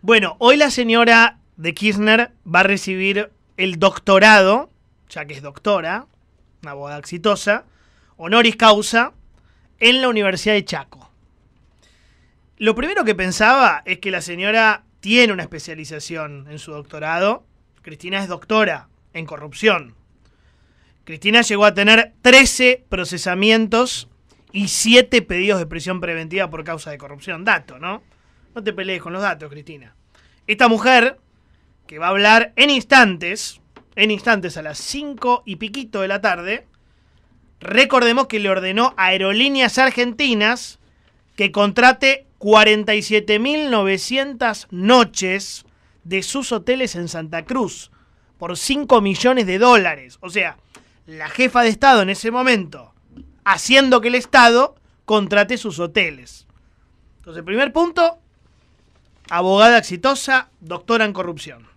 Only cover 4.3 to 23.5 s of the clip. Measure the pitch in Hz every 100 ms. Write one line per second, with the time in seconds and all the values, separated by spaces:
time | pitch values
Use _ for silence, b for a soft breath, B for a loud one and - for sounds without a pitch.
4.3 | 214 190 226 311 _ _ _ _ 170 147
5.3 | 139 143 139 214 196 165 196 277 _ _
6.3 | _ _ _ 156 139 143 147 143 175 208
7.3 | 196 202 214 _ _ _ _ _ _ 165
8.3 | 226 226 220 226 208 208 226 262 _ _
9.3 | _ _ _ _ _ 233 262 254 220 202
10.3 | 185 208 208 202 156 139 - _ _ _
11.3 | _ _ _ _ _ _ _ _ _ _
12.3 | _ _ _ 220 226 294 403 233 190 185
13.3 | 175 214 269 233 151 - 185 196 185 170
14.3 | 175 196 220 220 208 _ _ 190 240 233
15.3 | 190 156 160 160 156 156 151 - 165 151
16.3 | 143 139 151 - 151 143 156 156 165 196
17.3 | 233 _ _ _ _ - 156 180 196 190
18.3 | 180 - 220 202 147 - _ _ 160 156
19.3 | 147 151 135 214 180 127 110 _ _ _
20.3 | _ _ _ _ _ _ _ - 160 202
21.3 | 226 233 202 208 196 202 220 226 _ 247
22.3 | 254 262 - 254 254 _ 185 175 175 185
23.3 | 180 208